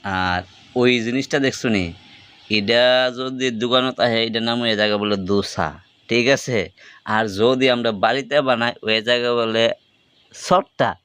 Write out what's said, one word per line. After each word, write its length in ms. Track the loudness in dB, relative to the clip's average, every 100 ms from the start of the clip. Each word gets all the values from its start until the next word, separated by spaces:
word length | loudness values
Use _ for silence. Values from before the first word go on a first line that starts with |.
আর 380 | -4 -2 -2 -4 -6 -20 -8 0
ওই 100 | 2 2 -2
জিনিসটা 320 | -6 -4 -2 -2
দেখছো 220 | -2 -2 -2
নি, 100 | -2 -8 -20 -20 -20 _ -4 -2
এটা 260 | 2 2 4 2 0 -4
যদি 300 | -8 -4 -4 -2
দোকানত 360 | 0 0 0 0 0
আহে, 140 | 2 0
এটা 120 | -2 -2
নাম 100 | -2 -2
এই 40 | 0
জায়গা 160 | 0 0
বলে 120 | 0 -2 0
দোসা, 380 | 0 0 -4 -4 -6 _ _ -2
ঠিক 160 | 0 2 0
আছে? 220 | 0 -4 -4 _ -20 -18 -2 -2
আর 80 | -2 2
যদি 280 | 2 4 2 2
আমরা 160 | 0 0
বাড়িতে 320 | 0 0 0 0 2
বানাই, 260 | 0 0 -2 -2
ওই 140 | -2 2
জায়গা 200 | 0 2 0
বলে 240 | 0 2 0 0 _ _ _ _ _ -16
সট্টা 540 | 0 0 0 -2 -2 -2